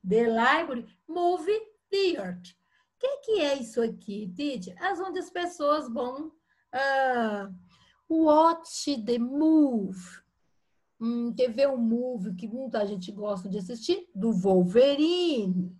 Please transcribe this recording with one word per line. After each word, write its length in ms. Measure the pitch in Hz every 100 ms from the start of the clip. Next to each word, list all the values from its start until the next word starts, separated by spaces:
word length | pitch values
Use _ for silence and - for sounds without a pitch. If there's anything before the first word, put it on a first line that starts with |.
| 190
the 220 | 220 233
library, 580 | 226 240 302 311 247 - _ -
movie 540 | 339 349 349 320 427 - _ _
theater. 460 | 392 381 302 185 180
O 60 | - _ _ _ _ _
que 180 | 523 571
que 220 | - 427
é 160 | 285 277
isso 240 | 233 -
aqui, 460 | 226 - - 202 214 180
teacher? 400 | 294 247 180 -
É 120 | 359
onde 260 | 339 381 359
as 120 | -
pessoas 580 | 359 349 - 285 302 254
vão, 420 | 226 247 269 311 _ _ _ _
ah, 760 | 254 277 269 262 247 226 208 196 180 - _ _ _ _
watch 880 | 320 320 302 330 330 - - - 269
the 140 | 214 240
movie. 1040 | 240 277 320 320 285 233 185 185 180 - _ _ _ _ _ _ _ _
Hum, 340 | 233 240 240
quer 160 | - 254
ver 180 | 220 277
um 80 | 262
movie 580 | 226 233 254 247 190
que 120 | 180 220
muita 400 | 240 262 226 202
gente 240 | 202 180
gosta 380 | 202 208 196 190
de 100 | 208
assistir? 500 | 196 240 - 370 -
Do 180 | 190 226
Wolverine. 1400 | 196 190 185 180 214 277 285 311 359 349 269 190 180 180 -